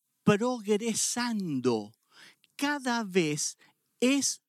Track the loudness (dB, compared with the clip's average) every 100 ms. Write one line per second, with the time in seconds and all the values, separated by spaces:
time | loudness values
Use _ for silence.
0 | _ _ 2 4 2 -2 0 0 0 -2
1 | -2 -2 -4 -4 -4 0 0 0 -2 -14
2 | _ -20 -20 _ _ -4 -2 -2 -2 -2
3 | 0 0 2 0 -4 -8 _ _ _ _
4 | 2 2 0 -4